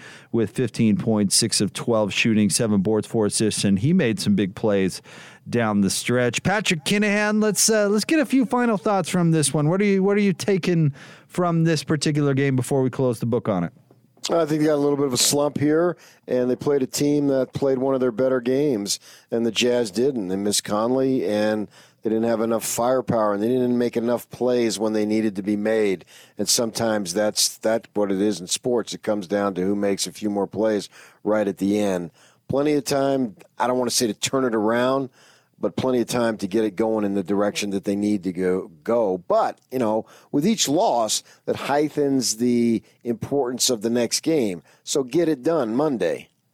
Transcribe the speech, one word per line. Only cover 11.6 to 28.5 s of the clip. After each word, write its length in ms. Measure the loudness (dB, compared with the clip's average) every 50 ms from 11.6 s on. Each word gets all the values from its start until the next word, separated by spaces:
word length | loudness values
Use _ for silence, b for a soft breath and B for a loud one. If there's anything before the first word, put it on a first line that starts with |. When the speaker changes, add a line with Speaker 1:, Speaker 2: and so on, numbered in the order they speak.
| 2
Speaker 1:
this 220 | 2 2 0 0
particular 480 | -2 -2 0 0 0 0 2 2 2 2
game 240 | 2 2 2 2 0
before 240 | 0 0 0 0
we 80 | 0 0
close 320 | 0 0 0 0 0 0
the 60 | -2 -2
book 200 | 0 0 0 0
on 160 | 0 0 -2
it? 80 | -4 -6 -14 _ _ -20 _ _ _ _ _ -4 0
Speaker 2:
I 140 | 2 2 2
think 140 | 2 2 2
they 80 | 2 2
got 60 | 2
a 20 |
little 220 | 2 2 0 2 0
bit 80 | 0
of 80 | -2 0
a 40 | 0
slump 400 | 0 2 2 2 0 0 0 0
here, 380 | 0 2 2 2 2 0 -2 B B B B B B -4
and 220 | -2 0 2 0
they 80 | 0 0
played 260 | 0 0 2 2 0
a 20 |
team 420 | -2 -2 -2 0 2 2 2 2 2
that 260 | 2 0 0 -2 -2
played 240 | -2 0 0 2 2
one 160 | 2 0 2
of 80 | 2
their 100 | 0 0
better 300 | 0 2 0 2 2 0
games, 580 | 0 0 0 2 2 0 0 -2 -2 -4 -6 B B B B B B B
and 140 | -2 0 0
the 60 | 0
Jazz 380 | 0 0 0 2 2 0 0 -2
didn't. 380 | -2 0 0 0 0 -2 -4 -4
They 80 | -4
missed 300 | -2 -2 -2 -2 -2 -2
Conley, 600 | -2 -2 -2 0 0 0 0 0 0 0 -2 -2
and 440 | -2 0 0 0 0 -2 -2 -6 B B B B B B B
they 80 | _ -2
didn't 160 | 0 0 0 0
have 140 | 0 0
enough 240 | 0 0 -2 -2 -2
firepower, 680 | -4 -4 -2 0 0 0 0 0 0 0 2 2 2 0
and 80 | 0
they 60 | 0 0
didn't 300 | 2 2 2 2 2 2
make 180 | 0 0 0
enough 340 | -2 0 0 -2 -2 -4 -10
plays 480 | -8 -2 0 0 2 2 2 0 0 -2
when 140 | -2 -2
they 140 | 0 0 0
needed 320 | 0 0 0 0 0 -2 -4
to 60 | -2
be 120 | -2 -2
made. 480 | 0 0 0 2 2 2 2 0 -2 -6 B B B B B B -6
And 120 | -2 -2
sometimes 640 | 0 0 0 -2 -2 -2 -2 0 0 -2 -4 -4 -2
that's, 440 | 0 0 0 0 -2 -2 -4 -4 -4
that's 300 | -2 0 0 0 -4 -6 _
what 180 | -2 -2 0
it 80 | 0 0
is 220 | 0 0 -2 -4
in 60 | -6
sports. 460 | -8